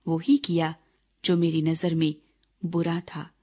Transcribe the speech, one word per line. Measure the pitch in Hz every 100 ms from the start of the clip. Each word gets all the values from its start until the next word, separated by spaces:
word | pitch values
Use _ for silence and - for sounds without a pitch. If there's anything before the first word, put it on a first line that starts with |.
| -
वो | 165
ही | 170 285
किया | - 170 160 165 _ _ _ _ -
जो | 175
मेरी | 170 160
नजर | 156 160 180 160
में | 156 151 _ _ _ _ 170
बुरा | 170 165 170
था। | 175 156 160 _